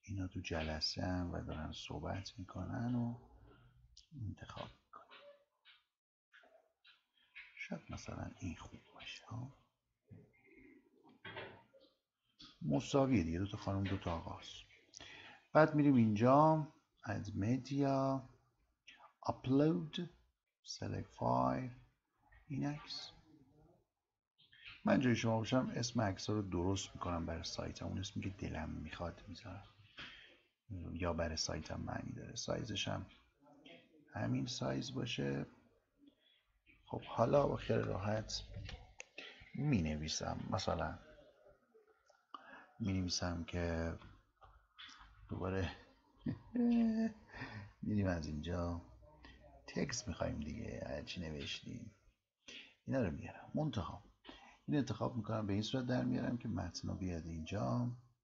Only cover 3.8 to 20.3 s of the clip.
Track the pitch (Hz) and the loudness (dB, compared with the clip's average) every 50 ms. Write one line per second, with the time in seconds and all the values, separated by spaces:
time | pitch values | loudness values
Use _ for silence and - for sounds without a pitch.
3.8 | - - - - - _ 165 143 113 95 - - - - - - - - - _ | -20 -20 -20 -20 -20 _ -10 -8 -6 -6 -6 -8 -10 -12 -10 -10 -10 -10 -12 _
4.8 | _ _ - - - _ - - - - - _ _ _ _ _ _ - - _ | _ _ -20 -20 -20 _ -20 -20 -20 -20 -20 _ _ _ _ _ _ -20 -20 _
5.8 | _ _ _ _ _ _ _ _ _ _ - - - - - - _ _ _ _ | _ _ _ _ _ _ _ _ _ _ -20 -20 -20 -20 -20 -20 _ _ _ _
6.8 | _ - - _ _ _ _ _ _ _ _ - - - - - - - - - | _ -20 -20 _ _ _ _ _ _ _ _ -16 -16 -16 -12 -12 -8 -8 -8 -10
7.8 | - - - 82 - - - 85 87 - - - - 90 82 - - - - - | -8 -10 -10 -10 -8 -8 -8 -8 -8 -8 -10 -8 -8 -8 -8 -8 -12 -16 -16 -18
8.8 | - - - - - - - - - - 107 113 123 139 - _ _ _ _ _ | -20 -20 -20 -16 -12 -12 -12 -12 -10 -8 -8 -8 -8 -8 -12 _ _ _ _ _
9.8 | _ _ _ _ _ _ - - - - _ _ _ - - - - - - - | _ _ _ _ _ _ -20 -20 -20 -20 _ _ _ -20 -20 -20 -20 -20 -20 -20
10.8 | _ _ _ _ _ - - _ _ - - - - - - - - _ _ - | _ _ _ _ _ -20 -20 _ _ -10 -10 -8 -10 -10 -14 -18 -20 _ _ -20
11.8 | - _ _ _ _ _ _ _ _ _ _ _ - - - _ 170 147 143 143 | -20 _ _ _ _ _ _ _ _ _ _ _ -20 -20 -14 _ -2 2 2 2
12.8 | - - - 143 135 131 131 104 82 80 82 87 98 101 - - - - 98 98 | 2 4 4 4 6 6 6 4 4 4 2 0 0 -2 -4 -4 -2 0 0 2
13.8 | 98 92 95 95 - 92 85 82 87 104 98 - - - - - - - - - | 2 0 0 -2 0 -2 -2 -2 -4 -6 -10 -10 -12 -14 -16 -16 -18 -20 -20 -20
14.8 | - _ - - - - - - - - - - _ _ - 151 156 156 147 147 | -20 _ -18 -18 -16 -16 -16 -16 -18 -18 -20 -20 _ _ 8 8 8 10 8 8
15.8 | 143 147 139 123 113 110 107 101 117 123 131 143 151 160 160 156 151 147 - - | 8 10 10 10 8 8 8 6 8 8 10 10 10 10 8 6 2 -2 -8 -20
16.8 | _ _ _ _ - - 104 101 98 98 95 98 98 110 127 131 127 - 143 139 | _ _ _ _ -6 -4 -4 -4 -4 -4 -2 0 2 2 2 0 0 -2 0 2
17.8 | 143 139 135 135 135 135 135 135 135 - - _ _ _ _ _ _ _ _ _ | 4 4 4 4 2 2 0 0 -4 -8 -20 _ _ _ _ _ _ _ _ _
18.8 | _ - - - - - _ _ - - - - - 123 131 139 147 156 170 180 | _ -20 -20 -20 -20 -20 _ _ -4 -4 -4 -2 0 2 4 6 6 6 4 2
19.8 | 165 151 - - 180 160 - - _ _ | 0 -4 -4 -6 -6 -6 -10 -18 _ _